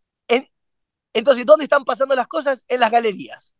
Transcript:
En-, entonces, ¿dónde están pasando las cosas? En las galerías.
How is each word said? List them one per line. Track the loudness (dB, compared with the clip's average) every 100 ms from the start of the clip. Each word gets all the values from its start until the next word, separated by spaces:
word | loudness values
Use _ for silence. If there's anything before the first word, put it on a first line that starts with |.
| _ _ -2
En-, | -2 -4 _ _ _ _ _ _
entonces, | -2 2 2 4
¿dónde | 4
están | 4 -2
pasando | -2 -4 -2
las | -2 -4
cosas? | -4 -4 -6 -4
En | 0
las | 2
galerías. | 2 0 -6 -14 -20 -20